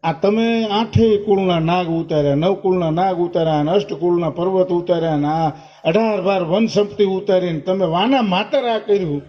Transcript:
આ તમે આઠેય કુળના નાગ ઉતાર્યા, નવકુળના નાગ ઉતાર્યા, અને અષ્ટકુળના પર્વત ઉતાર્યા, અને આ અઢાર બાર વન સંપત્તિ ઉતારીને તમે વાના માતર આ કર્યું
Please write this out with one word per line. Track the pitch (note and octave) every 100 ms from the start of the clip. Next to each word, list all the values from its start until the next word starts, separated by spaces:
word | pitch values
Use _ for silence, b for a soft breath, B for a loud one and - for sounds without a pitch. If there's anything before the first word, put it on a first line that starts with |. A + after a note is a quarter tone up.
આ | E3+
તમે | D#3 G3 A3 A3+ A3+
આઠેય | A3 G3+ A3+ - A3+ G#3
કુળના | G#3 G3 F#3+ E3+
નાગ | D#3+ F3+ F3
ઉતાર્યા, | E3 D#3+ D#3 C#3+
નવકુળના | C#3 F3 G3 F#3+ F3+ E3
નાગ | D#3+ F#3+ F3
ઉતાર્યા, | F3 F3 D#3+
અને | D3+ D3
અષ્ટકુળના | G3 G3+ D#3+ F3 F3 E3
પર્વત | E3+ F3+ F#3+ F#3
ઉતાર્યા, | F3 E3+ E3+ D#3+
અને | D3+ D3
આ | D#3+ D#3+ B B B
અઢાર | D3+ F3+ A3+ G3+
બાર | F3+ G3
વન | E3 F#3+ A3
સંપત્તિ | - G3+ -
ઉતારીને | G3+ F#3+ F#3+ F#3 F3+ D#3+
તમે | F#3+ F#3+ F3+
વાના | E3+ A3 C4+
માતર | A3 F3+ G#3+ C#4+ A#3+
આ | A3
કર્યું | G#3+ G3+ F3 C#3+